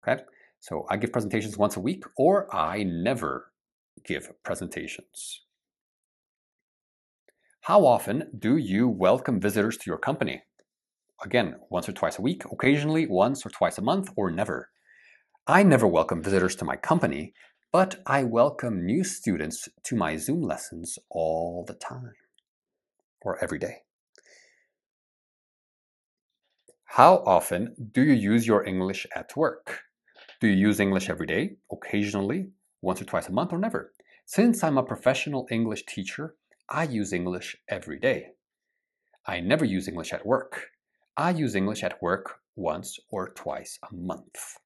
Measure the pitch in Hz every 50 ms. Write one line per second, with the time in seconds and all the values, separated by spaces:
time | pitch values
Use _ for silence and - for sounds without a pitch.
0 | - - 123 139 - - _ _ _ _ _ _ _ - - 78 - - 98 104
1 | 107 113 - 123 107 104 98 110 104 107 98 101 104 104 - 104 92 120 185 -
2 | - - _ - 131 160 190 202 196 - - 92 78 80 90 104 104 92 85 85
3 | 85 110 139 127 - 73 67 62 - _ _ _ _ _ _ _ _ _ _ -
4 | _ - 82 69 - - - _ _ - 90 - 95 85 - 90 78 78 - -
5 | - _ _ - - - - - _ _ _ _ _ _ _ _ _ _ _ _
6 | _ _ _ _ _ _ _ _ _ _ _ _ _ _ _ _ _ _ _ _
7 | _ _ _ _ _ _ _ _ _ _ _ _ _ - 160 208 151 139 120 104
8 | - - 107 139 165 - - 110 - 110 127 165 139 98 92 98 120 127 110 92
9 | 92 92 98 - - - 123 98 90 104 98 113 98 110 113 - - - 120 -
10 | - 135 143 151 - 98 65 - _ _ _ _ _ _ _ _ _ _ _ _
11 | _ _ _ _ - 104 101 123 113 85 - - - _ - 90 87 - - -
12 | - 80 - - 92 127 175 190 - - - - - 127 143 147 143 151 156 160
13 | 165 - 95 90 98 120 139 - - 113 - - 98 85 - - 95 117 160 196
14 | 190 190 - - 104 92 82 85 104 - 87 62 - - _ _ _ _ _ _
15 | _ - _ _ _ _ _ _ _ - 143 180 202 190 151 123 117 101 82 82
16 | 82 - - 82 80 98 98 95 90 90 - - 92 78 65 - - - 156 175
17 | - 101 69 71 78 - _ _ - - _ _ _ _ - 175 190 190 - -
18 | - - 131 139 135 120 113 117 120 147 143 - - 123 113 92 85 87 113 160
19 | 190 180 - - - - 95 80 76 78 78 - - - _ _ _ - - 117
20 | 90 78 78 80 - - 139 175 160 104 76 - - - - 82 85 - - -
21 | _ _ - 85 82 80 80 80 85 85 85 87 85 80 - - - - 123 123
22 | 127 117 110 _ _ _ _ _ _ _ _ _ _ _ _ _ _ _ _ _
23 | _ _ _ _ - 104 90 - - 87 85 73 - - - - _ _ _ _
24 | _ _ _ - _ _ - - _ _ _ _ _ _ _ _ _ _ _ _
25 | _ _ _ _ _ _ _ _ _ _ _ _ _ _ _ _ _ _ _ _
26 | _ _ _ _ _ _ _ _ _ _ _ _ _ _ - _ _ - - -
27 | 127 160 190 - - - 95 85 - - 87 90 104 - - - 117 107 107 -
28 | 131 151 139 120 101 101 107 117 113 113 110 101 - - 92 92 92 95 95 -
29 | - - - - - _ - 135 160 135 - - _ - - - - _ _ _
30 | _ _ _ - - - - _ - 113 101 95 98 107 104 95 104 98 98 95
31 | 95 - 92 80 85 - 78 90 143 202 - - _ _ - - - - - 104
32 | 104 104 101 101 98 98 127 185 190 190 - _ _ _ _ _ - 92 92 -
33 | 98 - - 85 - - 90 104 151 175 - 165 196 226 226 - - - _ _
34 | _ _ _ _ _ - - - 214 240 226 - - 160 143 135 123 - 117 -
35 | - 123 135 135 - - 143 131 120 - 113 113 117 113 107 104 - - - -
36 | 98 95 - - 147 160 - _ _ _ _ _ _ _ - 147 165 156 127 110
37 | 104 92 98 90 87 87 90 90 - - - - _ - 110 95 - - 73 69
38 | - 131 127 - - - - _ _ _ _ _ _ _ _ _ _ _ _ _
39 | _ _ _ _ _ - 92 87 87 92 120 160 160 120 95 92 - - 85 87
40 | 80 - - - - 101 123 - - - - - - - _ _ _ _ _ _
41 | _ _ _ - 147 175 180 160 156 123 101 98 95 101 107 - - 87 - -
42 | - 85 87 95 - - - - _ _ _ - 95 82 76 82 95 - - -
43 | _ _ - 104 92 - - - - 82 78 - - - - - - - - 90
44 | 87 90 87 - - _ _ - - - - - _